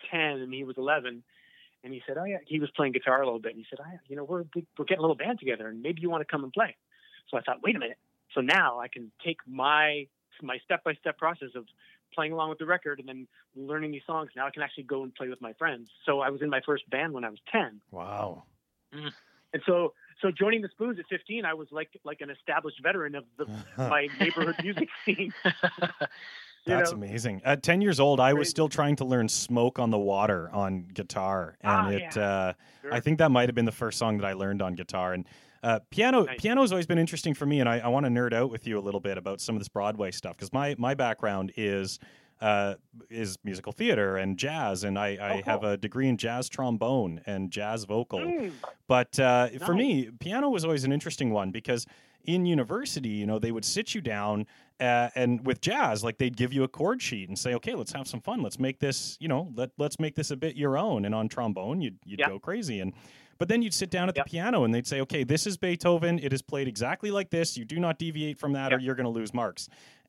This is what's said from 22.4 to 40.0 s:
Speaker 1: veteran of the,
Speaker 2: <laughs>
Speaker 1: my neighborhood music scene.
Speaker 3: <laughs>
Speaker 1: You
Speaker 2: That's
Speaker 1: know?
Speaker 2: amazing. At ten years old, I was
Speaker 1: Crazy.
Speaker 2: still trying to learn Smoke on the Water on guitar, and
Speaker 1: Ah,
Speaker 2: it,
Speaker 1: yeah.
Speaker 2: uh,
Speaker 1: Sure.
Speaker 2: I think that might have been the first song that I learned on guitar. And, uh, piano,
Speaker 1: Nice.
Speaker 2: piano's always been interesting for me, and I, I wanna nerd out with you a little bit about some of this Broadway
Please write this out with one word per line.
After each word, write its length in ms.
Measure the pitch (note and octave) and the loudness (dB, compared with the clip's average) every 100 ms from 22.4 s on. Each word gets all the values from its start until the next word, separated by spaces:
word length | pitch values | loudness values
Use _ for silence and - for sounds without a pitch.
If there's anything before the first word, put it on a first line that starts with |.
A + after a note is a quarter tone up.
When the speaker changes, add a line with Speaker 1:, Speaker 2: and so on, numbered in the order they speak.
| - D3+ D#3 - | -4 -4 -4 -4
Speaker 1:
veteran 320 | D#3 G3 D3 C#3+ | -2 -2 -4 -8
of 100 | A#2+ - | -12 -10
the, 80 | A2 | -8
Speaker 2:
<laughs> 320 | G#2 G2+ B2+ | -8 -10 -6
Speaker 1:
my 320 | B2+ D3 C#3+ C3 | 0 2 0 0
neighborhood 360 | F#3 E3 D#3+ D#3+ | -2 0 -2 -2
music 260 | F3+ G#3 D#4+ - G#3 | -4 -2 -4 -2 -2
scene. 260 | G3 F#3 - | -2 -4 -2
Speaker 3:
<laughs> 0 | F3 - F3 - F3 - C#3 - - - - - - | -2 0 -2 0 -4 -2 -8 -8 -16 -16 -20 -10 0
Speaker 1:
You 60 | |
Speaker 2:
That's 180 | F3+ E3+ | 2 2
Speaker 1:
know? 40 | G#2+ | 0
Speaker 2:
amazing. 460 | G2+ A2+ A#2 F#2+ C3+ | -6 -4 -2 0 2
At 160 | C#3+ | 4
ten 180 | - F3+ | 4 4
years 200 | G3+ C#3 | 4 6
old, 200 | C#3+ C3 | 6 8
I 140 | C3 | 8
was 140 | D3 C#3+ | 6 2
Speaker 1:
Crazy. 20 | |
Speaker 2:
still 200 | - D3+ | 2 2
trying 260 | - D3 D3 | 4 2 2
to 100 | B2+ | 2
learn 240 | B2 A2 | 2 2
Smoke 480 | - - A#2+ A#2+ C3 | 0 2 4 4 4
on 140 | A#2 | 2
the 80 | G#2+ | 4
Water 500 | G2 G2 G#2 F2+ E2 | 2 4 4 2 0
on 360 | G#2 G2 F#2+ F2+ | 0 0 -2 -6
guitar, 640 | F#2+ F#2 G2+ F#2+ F#2+ D#2+ - | -10 -6 -2 0 0 -4 -4
and 100 | G#2 | 2
Speaker 1:
Ah, 180 | G#2+ G2+ | 4 4
Speaker 2:
it, 100 | G2 F2+ A2 | 0 -2 0
Speaker 1:
yeah. 80 | |
Speaker 2:
uh, 300 | G2+ G2 F#2 - - - | 2 2 0 -4 -12 -16
Speaker 1:
Sure. 100 | - | -4
Speaker 2:
I 80 | A#2+ | 0
think 180 | D3+ D3+ | 2 6
that 100 | D#3 | 8
might 180 | B2 B2 | 8 6
have 40 | |
been 120 | A#2 A#2 | 4 0
the 60 | |
first 280 | - A#2 - | 0 -4 0
song 180 | A2+ G#2 | 0 2
that 80 | G2 | 0
I 80 | |
learned 300 | F#2+ G2 G2 | 0 0 0
on 100 | F#2 | -2
guitar. 400 | F2 E2+ F#2+ F2+ | -4 -4 -2 0
And, 140 | F2+ - - - _ | -2 -6 -16 -20 _
uh, 200 | A#2 A2 - | 0 0 0
piano, 320 | - B3 B3+ | 2 4 6
Speaker 1:
Nice. 160 | C#3 B2 | 4 0
Speaker 2:
piano's 300 | G#3 C4 A#3+ | 2 4 4
always 160 | F#3 E3 | 2 2
been 100 | E3+ | 4
interesting 380 | E3 E3 E3+ C#3+ | 2 0 -2 0
for 100 | C#3+ | 2
me, 140 | D3 | 4
and 100 | A#2+ | 4
I, 100 | A#2 | 4
I 60 | A#2+ | 2
wanna 200 | C3+ C3+ | 2 4
nerd 240 | A#2+ B2 | 2 4
out 160 | A2+ C3 | 2 2
with 160 | A2+ A#2 | -2 -4
you 140 | G#2 | -2
a 20 | |
little 180 | G2+ G2 | 0 -2
bit 200 | G2+ F#2+ | -2 -4
about 220 | F#2+ F#2+ | -4 -6
some 140 | - G#2+ | -4 -4
of 40 | |
this 80 | G2 | -2
Broadway 400 | G#2 G2+ G#2+ | -2 -2 0